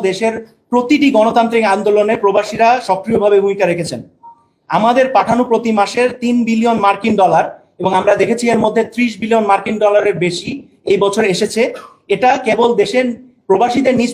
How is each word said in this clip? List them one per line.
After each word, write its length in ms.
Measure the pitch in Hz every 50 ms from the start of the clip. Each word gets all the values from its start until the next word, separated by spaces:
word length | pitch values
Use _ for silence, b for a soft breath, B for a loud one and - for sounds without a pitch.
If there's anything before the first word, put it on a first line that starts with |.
দেশের 340 | 190 190 185 190 226 226 220 240 226 B B _ _ _
প্রতিটি 380 | 240 247 247 247 294 285 285 269
গণতান্ত্রিক 540 | - 220 214 233 220 233 226 226 226 226 220
আন্দোলনে 500 | 202 196 208 208 214 208 208 208 208 208
প্রবাসীরা 520 | - 202 202 190 208 202 - - 214 226 226 247 254 - -
সক্রিয়ভাবে 480 | 185 190 - 226 226 214 202 208 202 196
ভূমিকা 260 | 196 196 196 196 196
রেখেছেন। 360 | 175 175 180 165 - 131 117 113 - _ _ - - - _ _ _ _ _ _ -
আমাদের 380 | 151 175 214 233 240 262 262 262 -
পাঠানো 260 | - - 220 233 240 247
প্রতি 260 | 240 226 220 233 233 220
মাসের 360 | 208 202 196 - 240 247 247 247 -
তিন 160 | 240 240 240 240 233
বিলিয়ন 340 | 220 226 226 226 233 226 208
মার্কিন 360 | 202 202 196 196 - 226 214
ডলার, 280 | 196 190 170 165 165 - - - - _ _ _ -
এবং 140 | 180 185 190
আমরা 200 | 185 185 202 202
দেখেছি 280 | 190 196 185 233 233 240 233
এর 80 | 226 220
মধ্যে 240 | 214 214 214 226 214
ত্রিশ 280 | - - 240 247 233 214 190
বিলিয়ন 240 | 226 220 226 226 214
মার্কিন 320 | 202 196 196 - - 220 208
ডলারের 380 | 214 208 208 208 208 202 190 160 180
বেশি 260 | 175 170 - 190 226 262 285 - - _ _ _
এই 140 | - 196 190
বছর 260 | 196 196 196 220 214
এসেছে, 380 | 196 180 175 220 196 - 220 247 285 B B B B B B _ -
এটা 220 | 196 - 262 247 269
কেবল 340 | 277 - 214 208 208 240 233 208
দেশের 320 | 190 202 - - 254 254 240 233 - - - _ _ _
প্রবাসীদের 480 | - 190 190 233 240 240 277 269 254 247
নিজ 140 | 226 240 247